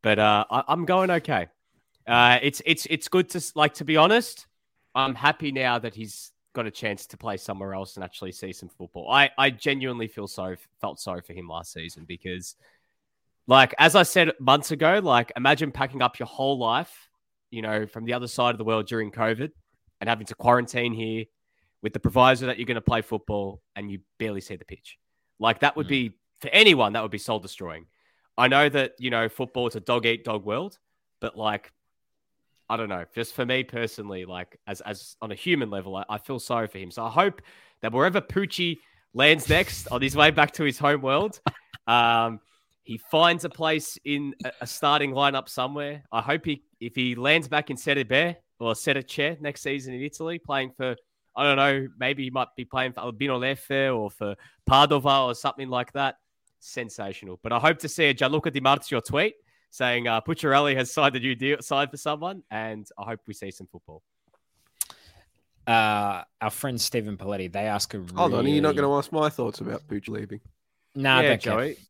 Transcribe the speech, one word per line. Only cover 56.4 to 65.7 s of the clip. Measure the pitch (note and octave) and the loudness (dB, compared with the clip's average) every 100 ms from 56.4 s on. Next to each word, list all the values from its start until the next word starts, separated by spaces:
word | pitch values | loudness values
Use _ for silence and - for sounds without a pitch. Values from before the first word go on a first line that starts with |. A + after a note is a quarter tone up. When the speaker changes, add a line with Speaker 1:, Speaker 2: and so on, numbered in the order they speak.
| _ _ | _ _
Speaker 1:
Sensational. | - - A2 - G2 F#2+ G2 F2+ | -14 -10 -10 -10 -10 -10 -14 -12
But | A2+ | -2
I | A#2+ | 2
hope | D3+ D#3+ | 2 2
to | D3+ | -6
see | - D3 | 0 0
a | |
Gianluca | C3 C3 D3+ D#3+ | 2 0 0 -2
Di | C#3 | 0
Marzio | C3 C#3+ - B2+ | 2 2 0 -4
tweet | - C#3+ G#3 - _ _ _ | -2 0 0 -4 _ _ _
saying, | - B2+ A#2+ A#2+ | -4 -2 0 0
uh, | A2+ | -2
Pucciarelli | - D#3+ D3+ C#3 D3 | -2 -4 2 4 4
has | C3 B2+ | 0 -2
signed | - C#3+ B2+ | 2 2 2
a | |
new | B2+ | -4
deal, | A#2+ C3 C#3+ | -4 -2 -2
signed | - C#3 C#3+ | -2 -2 -2
for | C#3+ | -4
someone, | D3+ D3+ E3+ G3 _ | -6 -6 -8 -12 _
and | G#2+ A2+ G#2+ G#2 - | -8 -8 -10 -14 -14
I | |
hope | G2+ A2+ - | -12 -12 -14
we | |
see | G#2 G2 | -14 -14
some | - F#2+ | -14 -20
football. | E2+ - D#2 _ _ _ _ _ _ _ _ - - _ _ _ _ _ _ | -20 -20 -20 _ _ _ _ _ _ _ _ -14 -14 _ _ _ _ _ _
Speaker 2:
Uh, | - | 2